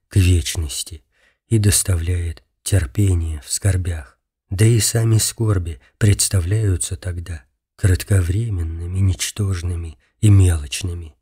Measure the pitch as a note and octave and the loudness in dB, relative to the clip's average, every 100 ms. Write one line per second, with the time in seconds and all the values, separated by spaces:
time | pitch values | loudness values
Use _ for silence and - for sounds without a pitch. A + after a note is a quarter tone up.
0 | _ G2+ F2+ F2+ - F2 D2 - - D#2+ | _ 2 4 2 0 -6 -6 -8 -12 -14
1 | _ _ _ _ - A2+ G#2 - - F2 | _ _ _ _ -2 0 2 2 0 -2
2 | E2 F2 E2+ - _ _ - F#2+ D#2+ - | -2 -4 -6 -10 _ _ -2 0 0 0
3 | G2+ F2 D#2+ D2+ - - G2+ F2+ F2 D#2+ | 2 2 -2 -8 -8 -4 0 0 -2 -6
4 | C#2 _ _ _ - F#2+ A2 A#2+ - A2+ | -10 _ _ _ -6 2 4 4 0 0
5 | A2+ A2 - - A2 G2 E2+ D#2+ _ - | 2 2 0 -2 0 0 -2 -10 _ 0
6 | G#2 G2 - G2 E2+ G#2+ G#2+ F2 - G2 | 2 2 0 -2 0 0 0 -2 -4 -8
7 | F#2+ F2 E2+ D#2+ _ _ _ _ G2 F2+ | -8 -10 -10 -14 _ _ _ _ 2 2
8 | - G2+ E2+ G2 A#2 F#2 D#2+ E2 F2 F#2 | 2 0 2 -2 -2 -4 -6 -8 -6 0
9 | G2 F2 - - G2 F2+ F2 E2+ E2 - | 0 0 -4 -4 -4 -2 -4 -6 -8 -14
10 | _ _ G#2+ G2 F#2 D#2+ C#2+ - F#2 F2 | _ _ 6 6 6 2 -4 -8 -8 -10
11 | D#2+ _ | -14 _